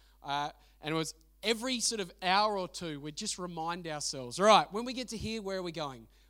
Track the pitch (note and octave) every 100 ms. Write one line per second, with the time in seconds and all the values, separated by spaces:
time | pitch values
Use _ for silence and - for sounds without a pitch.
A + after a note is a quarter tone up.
0 | _ _ C#3+ C#3+ D3 - - - D3+ D#3+
1 | D#3 - _ - G#3 A3+ C4 B3 - A3+
2 | F3 - F3+ G3 G#3+ G3+ F3+ - E3+ C#3+
3 | D3+ D3 G#3 - F3+ E3 E3 F3 E3 D3+
4 | - C#3 B2 A#2+ G#3 F#3+ D#3 G3+ B3 B3+
5 | A#3+ A3 G#3+ A3+ G3 F#3+ F3 E3 C#3+ B2
6 | A2+ -